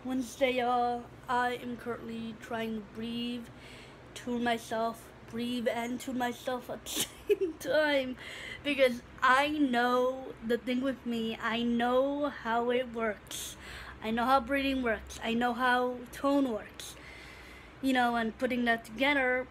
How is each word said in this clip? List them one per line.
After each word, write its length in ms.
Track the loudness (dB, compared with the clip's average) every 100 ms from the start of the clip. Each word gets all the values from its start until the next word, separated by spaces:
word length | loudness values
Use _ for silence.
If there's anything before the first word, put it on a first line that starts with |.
Wednesday, 480 | -2 -4 -4 0 2 2
y'all. 440 | 2 2 0 -2 -8 -16 -2
I 260 | 0 0 -2
am 140 | -8 -8
currently 580 | -8 -8 -8 -8 -8 -10
trying 360 | -8 -6 -4 -6
to 60 | -8
breathe 520 | -10 -6 -4 -6 -6 -10 -18 -18 -18 -18 -20 -18
to 240 | -12 -6 -2
myself, 720 | 0 0 -2 -2 -2 -4 -16 -18 -12
breathe 380 | -6 -4 0 0
and 300 | -2 -4 -6
to 120 | -4
myself 560 | -2 -2 -2 -4 -4 -6
at 140 | -10
the 60 | -6
<laughs> 460 | -4 -4 -6 0 2
same 180 | 2 -4
time, 580 | 0 2 4 2 0 -6 -12 -12 -12 -6
because 380 | -2 6 6 4 -8 2
I 260 | 6 8 6
know 760 | 4 4 4 4 4 2 0 -10 -8 -2
the 120 | 0
thing 220 | 2 0
with 220 | 0 -2 -4
me, 320 | -2 -2 -4
I 200 | -2 0
know 680 | 2 2 4 4 4 2 -2
how 420 | -2 0 2 2
it 220 | 0 0
works. 640 | -2 -2 -4 -10 -10 -10 -12 -14 -14 -14 -8
I 60 | -2
know 140 | 0
how 160 | 6 4
breathing 420 | 6 2 2 2
works. 380 | 0 0 -4 -8
I 120 | -2
know 180 | 2 2
how 420 | 2 4 4 2 -2 -10
tone 380 | -2 2 4 2
works. 460 | 0 -6 -14 -14 -14 -18 -18 -18 -18 -18 -18 -20 -2
You 120 | 2
know, 240 | 4 4 2
and 200 | -2 -2
putting 260 | -2 2 2
that 180 | 2
together 600 | 0 0 4 4 4 0 -2